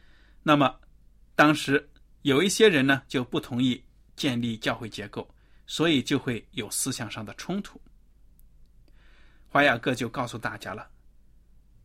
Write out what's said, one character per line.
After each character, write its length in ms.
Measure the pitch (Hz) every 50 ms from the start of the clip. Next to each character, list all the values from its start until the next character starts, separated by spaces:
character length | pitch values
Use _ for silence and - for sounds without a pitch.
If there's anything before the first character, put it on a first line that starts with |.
| - - - - - - - -
那 140 | - 160 151
么， 240 | 143 135 127 - - - - - _ - - _ - - - _
当 200 | - 147 151 151
时 360 | 151 - 139 139 147 - - - - - _ - _
有 200 | - 143 131 147
一 60 | 185 202
些 200 | - - 220 214
人 180 | 165 135 131
呢， 160 | 139 135 127 -
就 160 | - - 131
不 160 | 123 - - 147
同 240 | - - 120 120
意 200 | 131 127 120 - - - _ - - _ -
建 240 | - - 139 120 120
立 160 | 120 117 113
教 180 | 107 - 139 -
会 140 | - 120 104
结 180 | - - 101 104
构， 240 | - 113 - - - _ _ _ - - _
所 220 | - - - 156 170
以 140 | 156 127
就 160 | - - 143 131
会 280 | - 135 117 104 - -
有 180 | - - 104 101
思 200 | - - - 135
想 180 | 127 - 117 104
上 140 | - 117 107
的 80 | 98 -
冲 280 | - - - 180 202
突。 180 | - - - - - - - - _ _ _ _ - - - - - - - - - - _ - - - - - - - - - - - - - - -
怀 140 | - 143 147
雅 140 | 139 120 117
各 160 | - 139 127
就 140 | 120 123 110
告 180 | - 139 123
诉 100 | 117 -
大 220 | 113 - 107 107 104
家 160 | - 92 95
了， 160 | 110 - - - - - - - - - - - - _ _ - - - _ - -